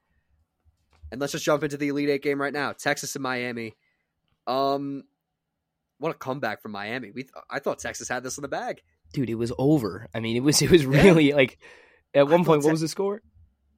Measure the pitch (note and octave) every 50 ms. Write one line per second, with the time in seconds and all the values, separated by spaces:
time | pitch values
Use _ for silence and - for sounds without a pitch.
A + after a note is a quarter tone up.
0 | _ _ _ _ _ _ _ _ _ _ _ _ _ _ _ _ _ _ _ _
1 | - - A2+ C3 C#3+ C#3 - D#3 - E3 D3+ C#3+ D#3 D3 C#3+ C#3 D3 C#3+ C#3 C#3+
2 | C#3+ C#3+ C#3+ C#3 - D3 C#3+ C#3 C#3 C#3 B2+ D3 C#3 A#2 G2+ - - C#3+ D3 -
3 | - - - C#3 C3+ B2+ B2+ B2 B2 B2 A#2 A#2 A2+ A2 - _ _ _ _ _
4 | _ _ _ _ _ _ _ _ - - B2+ C3+ C#3 C#3 C#3 C#3+ C#3+ C#3 C#3 C3+
5 | - _ _ _ _ _ _ _ _ _ _ _ _ _ _ _ _ _ _ -
6 | C#3 E3 - - - B2+ C3 D3 B2+ A2 G#2 - - A2 G#2 G2 G2+ A2 A#2 C3
7 | A#2 G2+ - B2 C#3+ _ - D2+ - - A#2+ C#3 - G3+ B2+ - - A#2+ A2+ -
8 | A#2 - B2 B2+ B2 B2+ - - C#3+ C3+ D3+ F#3 A#3+ B3 F#3 - _ _ _ _
9 | _ _ - C#3+ B2 A2 A2+ A2+ A#2 A#2 B2 - C3 D3 D#3+ C#3+ A2+ F#2 F2+ G#2+
10 | A2+ - - A2+ A2+ A2+ A2+ B2 C3 D3 C#3+ - D3+ B2+ F#3 E3 C#3 C3 C#3 D3
11 | F#3+ G3 E3 D#3+ D3+ C#3 D3 D3 C3 - - _ - - - - _ _ _ _
12 | _ _ - C#3 C#3+ C#3 E3 F3 E3+ D#3+ D#3+ D3 C#3+ D#3 D#3+ D#3+ D#3+ D#3 - -
13 | G3 G3 G#3 A3+ _ _ _ - - _ _ _ _ _ _